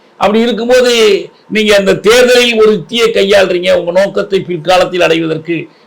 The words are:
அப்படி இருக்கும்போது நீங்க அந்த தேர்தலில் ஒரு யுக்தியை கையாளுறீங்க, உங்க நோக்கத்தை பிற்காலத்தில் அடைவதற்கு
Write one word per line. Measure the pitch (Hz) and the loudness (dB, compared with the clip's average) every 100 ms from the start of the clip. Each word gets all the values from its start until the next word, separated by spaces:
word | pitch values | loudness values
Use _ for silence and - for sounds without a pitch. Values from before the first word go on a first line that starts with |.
| _ _ | _ _
அப்படி | 196 226 | -2 0
இருக்கும்போது | 240 202 240 254 247 233 214 190 - _ _ | 0 -2 0 2 2 2 2 0 -4 _ _
நீங்க | 214 214 202 | -2 2 2
அந்த | 190 | 2
தேர்தலில் | 175 185 247 247 247 240 226 | 0 2 4 4 2 2 2
ஒரு | 214 | 2
யுக்தியை | 208 151 233 220 | 0 -4 -2 -2
கையாளுறீங்க, | 202 196 202 185 180 185 | 0 2 2 2 -2 0
உங்க | 180 170 | -2 0
நோக்கத்தை | 180 196 196 196 190 | -2 0 -4 -4 -4
பிற்காலத்தில் | 165 175 156 180 175 175 | -4 -6 0 0 0 -2
அடைவதற்கு | 170 165 160 156 165 165 - _ | 0 0 -2 -6 -6 -8 -10 _